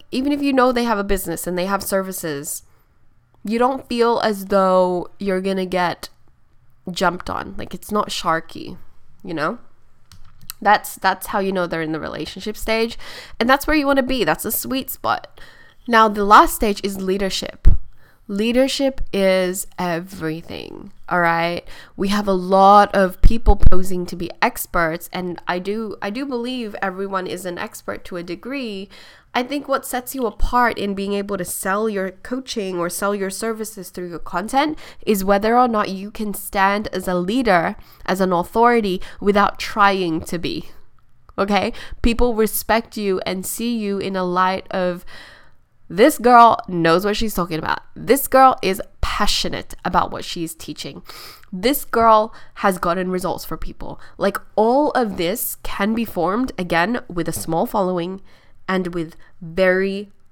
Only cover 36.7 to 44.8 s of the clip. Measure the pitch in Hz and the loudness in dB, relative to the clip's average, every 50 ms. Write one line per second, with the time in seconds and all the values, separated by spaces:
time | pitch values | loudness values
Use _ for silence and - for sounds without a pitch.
36.7 | 202 208 214 - - 185 185 190 180 180 175 185 226 269 247 220 185 170 165 185 | 2 0 -4 -6 -6 -6 -4 -2 -2 -2 -2 0 0 0 2 4 4 4 2 0
37.7 | 208 - - - - - - - 185 190 190 185 180 170 165 - - 226 233 240 | -4 -8 -14 -20 -20 -10 -4 -4 0 0 2 2 2 0 0 0 2 4 4 6
38.7 | 240 233 208 196 180 190 - - - - 196 202 196 202 202 - - - - - | 6 4 2 0 -2 -4 -6 -8 -8 -4 -2 0 2 2 2 0 -2 -6 -10 -6
39.7 | - 220 202 202 196 196 185 170 156 165 - - 185 170 170 139 82 - - - | 0 2 4 4 4 2 -2 -2 -2 -4 -4 -6 -6 -6 -6 -6 -6 -8 -10 -12
40.7 | - - - - - - _ - - - - - - - 202 202 202 190 202 226 | -16 -18 -20 -20 -20 -20 _ -20 -20 -20 -20 -10 -4 -4 0 2 2 0 0 -2
41.7 | - - - - - - - 240 226 - 240 247 220 214 220 214 - - - - | -6 -8 -12 -12 -6 0 0 0 2 4 2 2 2 2 0 0 -2 -4 -2 0
42.7 | 214 233 233 - - 220 208 196 185 - - - 190 190 185 - - - 226 240 | 0 0 -2 -4 -8 -6 -2 -2 -2 -2 -4 -6 -6 -6 -6 -8 -8 -6 -4 -4
43.7 | 240 226 208 202 202 196 - 196 190 185 185 180 180 185 185 185 190 190 - - | -4 -4 -4 -4 -4 -4 -4 -4 -4 -2 -2 -2 0 0 0 0 0 -4 -6 -8
44.7 | - 190 | -6 -4